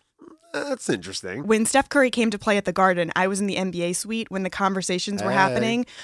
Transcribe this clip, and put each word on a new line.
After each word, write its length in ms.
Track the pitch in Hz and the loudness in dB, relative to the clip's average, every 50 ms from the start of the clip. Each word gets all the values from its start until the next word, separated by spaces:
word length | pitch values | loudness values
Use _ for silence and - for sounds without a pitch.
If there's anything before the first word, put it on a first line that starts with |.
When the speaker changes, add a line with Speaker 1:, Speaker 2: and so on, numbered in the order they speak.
| _ _ _ _ - - - _ _ _ - | _ _ _ _ -20 -20 -20 _ _ _ -6
Speaker 1:
"Eh, 80 | 285 | -6
that's 280 | 285 285 269 - - - | -4 -4 -4 -4 -2 -2
interesting." 580 | 139 98 80 92 92 - - 92 92 123 147 | -2 -2 -2 -8 -10 -10 -8 -8 -8 -6 0
Speaker 2:
When 180 | 202 220 214 226 | 0 2 2 2
Steph 220 | - - 269 269 | 2 2 2 2
Curry 220 | - - 285 262 247 | 4 4 4 4 4
came 180 | - 240 226 226 | 4 2 0 0
to 60 | 208 | 0
play 200 | 202 - 220 202 | -2 0 0 0
at 80 | 202 196 | 2 0
the 80 | 196 170 | 0 2
Garden, 400 | - 190 190 185 175 175 - - | 4 4 4 4 2 0 -2 0
I 120 | - 185 190 | 0 0 0
was 100 | 202 190 | 0 -2
in 80 | 208 | -2
the 80 | 196 185 | -2 -2
N 160 | - 190 190 | -2 -2 -2
B 100 | 175 175 170 | -2 -2 -2
A 100 | 175 180 | -2 -2
suite 360 | - - 202 226 226 220 - | -4 -4 -4 -4 -6 -6 -6
when 140 | 185 190 190 | -6 -4 -4
the 60 | 185 | -4
conversations 760 | - - 196 190 196 190 175 - 185 180 - 208 202 196 208 | -4 0 0 0 0 0 -2 -2 -2 -2 -2 -4 -4 -4 -2
were 80 | 202 | 0
Speaker 1:
Hey. 60 | - | 4
Speaker 2:
happening 480 | 196 190 190 - 226 226 226 233 240 247 - - - | 4 4 4 4 2 0 0 0 -2 -2 -4 -8 -18